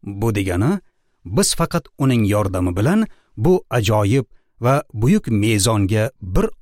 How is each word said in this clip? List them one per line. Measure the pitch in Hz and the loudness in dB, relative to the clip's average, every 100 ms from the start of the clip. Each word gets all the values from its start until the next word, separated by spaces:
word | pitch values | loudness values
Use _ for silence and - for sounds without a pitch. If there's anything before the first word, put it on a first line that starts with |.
Bu | - 101 113 101 | -12 -4 -2 0
degani, | 95 90 120 196 _ _ _ _ - | -2 0 0 0 _ _ _ _ -6
biz | 104 202 - | -2 0 0
faqat | 170 170 - | -2 -2 -8
uning | - 135 123 104 | -2 0 2 2
yordami | 104 98 92 90 90 | 0 -2 -2 -2 0
bilan | 113 208 220 - _ | 0 0 -2 -8 _
bu | - 123 185 - | -2 2 2 0
ajoyib | 123 107 107 104 131 123 - _ _ | -2 0 0 2 0 -2 -12 _ _
va | 120 139 - | 0 0 -2
buyuk | 107 120 208 - | -2 2 2 2
mezonga | 110 107 107 101 110 98 110 110 _ | 0 0 0 0 0 0 0 -2 _
bir | 90 104 220 - | -4 0 -2 -4